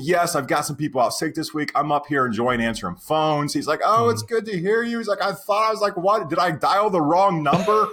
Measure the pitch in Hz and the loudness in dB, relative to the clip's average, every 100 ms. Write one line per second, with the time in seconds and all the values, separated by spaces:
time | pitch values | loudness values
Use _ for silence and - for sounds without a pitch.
0 | 135 175 170 151 131 156 143 131 151 131 | 0 0 0 -2 -2 -2 -2 -4 -4 0
1 | 113 - 160 160 156 151 147 139 151 147 | 0 0 -4 -4 -6 -6 -4 -2 0 -2
2 | 143 143 127 104 120 120 113 110 92 - | 0 0 0 0 0 0 -2 -2 -6 -8
3 | - 156 156 151 147 151 139 151 - 220 | -2 0 2 0 0 -2 -2 0 2 2
4 | 233 220 - 226 214 190 180 226 233 233 | 2 0 -2 -4 -4 -4 0 0 0 -4
5 | 214 196 208 180 - 202 220 208 202 185 | -4 -2 -2 -4 -2 0 2 0 -2 0
6 | 185 214 165 170 180 156 147 190 214 185 | 0 0 0 0 0 0 2 2 2 2
7 | 147 175 196 165 147 170 190 214 208 | 2 4 4 2 2 2 2 2 2